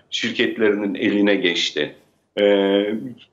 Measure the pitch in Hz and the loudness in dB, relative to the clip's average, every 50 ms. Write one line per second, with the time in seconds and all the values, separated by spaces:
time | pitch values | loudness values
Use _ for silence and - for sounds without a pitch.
0 | _ - - - - 113 110 - 117 107 - 113 110 104 101 104 104 98 92 - | _ -10 -8 -6 -6 -6 -2 -2 -2 -2 0 0 2 2 2 0 -2 -4 -4 -2
1 | 117 101 101 104 101 104 101 92 90 87 85 - - - - 76 73 73 - - | -2 0 2 2 2 2 2 2 0 0 0 0 -4 -4 -2 -4 -4 -6 -6 -18
2 | _ _ _ _ _ _ - 101 104 101 101 98 98 98 101 101 104 104 107 110 | _ _ _ _ _ _ -2 2 2 4 4 4 2 2 2 2 0 0 -4 -6
3 | 135 127 117 - - _ | -8 -10 -14 -16 -16 _